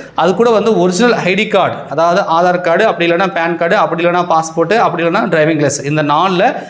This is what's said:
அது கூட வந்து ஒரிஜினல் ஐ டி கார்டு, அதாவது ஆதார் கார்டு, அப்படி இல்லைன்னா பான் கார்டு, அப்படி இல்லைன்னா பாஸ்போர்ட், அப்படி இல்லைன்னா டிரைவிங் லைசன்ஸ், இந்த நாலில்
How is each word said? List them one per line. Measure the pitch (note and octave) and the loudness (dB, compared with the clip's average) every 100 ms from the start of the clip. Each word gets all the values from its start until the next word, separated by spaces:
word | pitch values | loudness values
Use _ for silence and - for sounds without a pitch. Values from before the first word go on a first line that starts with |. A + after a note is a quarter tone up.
| - | -12
அது | - F3 | -2 0
கூட | F#3 A#3 | 2 2
வந்து | G#3+ G#3+ F#3+ | 2 2 2
ஒரிஜினல் | F3+ F3+ A#3+ | 0 2 0
ஐ | G#3+ E3+ | 0 0
டி | F#3+ - | -2 0
கார்டு, | G3+ D3+ - - | 0 0 -2 -8
அதாவது | C#3+ E3+ F3+ | -2 0 2
ஆதார் | F3 E3 F3+ F3 | 0 2 2 0
கார்டு, | F3 F3 A3 | 0 2 2
அப்படி | F3 E3+ | 0 0
இல்லைன்னா | E3+ F#3+ | 0 0
பான் | F3 E3+ E3 | -2 -2 -2
கார்டு, | E3+ G3+ | 0 0
அப்படி | D#3+ E3 | 0 0
இல்லைன்னா | E3+ F3 F3+ | 0 0 0
பாஸ்போர்ட், | E3 E3 E3 E3 | 0 0 -2 0
அப்படி | A3 F3+ E3 | 2 0 0
இல்லைன்னா | E3+ G3 A#3 E3 | -2 0 0 2
டிரைவிங் | D3+ D#3 C#3+ | 2 2 0
லைசன்ஸ், | - | -2
இந்த | C3+ D3+ | -4 -2
நாலில் | D3 D3 F#3+ F3+ A#3 - - | 0 0 0 0 0 -2 -12